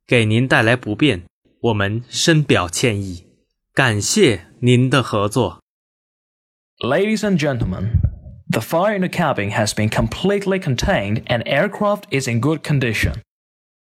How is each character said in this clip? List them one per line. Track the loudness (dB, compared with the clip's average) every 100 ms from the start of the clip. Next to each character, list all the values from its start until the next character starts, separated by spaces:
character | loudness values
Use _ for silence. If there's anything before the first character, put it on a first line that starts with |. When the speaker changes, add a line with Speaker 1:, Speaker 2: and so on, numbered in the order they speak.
| -2
Speaker 1:
给 | 0
您 | 2 2 2
带 | 2
来 | 2
不 | 0 -2 0
便， | 0 0 -6 _ _ _
我 | -2
们 | 0 -2 -4 -8
深 | -2 2 4
表 | 4 2 0
歉 | -2 -2 -2
意， | -6 -10 -16 _ _ _ _
感 | 0 0 0
谢 | 0 4 4 2 -6 -2
您 | 2 4 4
的 | 0
合 | 0 -2 0
作。 | 0 -2 -4 _ _ _ _ _ _ _ _ _ _ _ -8
Speaker 2:
Ladies | -2 0 2 0
and | 0 0
gentlemen, | 0 -2 -2 -4 0 0 0 -4 -16 -14 -4
the | -4
fire | -2 0 0
in | 0
the | -2
cabin | 0 0 0 -2
has | 0 -2
been | 0 0
completely | 0 -2 -2 -2 0 0 -2
contained | -2 -2 0 0 0 -4 -2
and | -4
aircraft | -2 0 0 0 -2 -2 -4
is | -4 -2
in | 0
good | 0 -2
condition. | -2 0 0 0 -2 -4 -12 _ _ _ _ _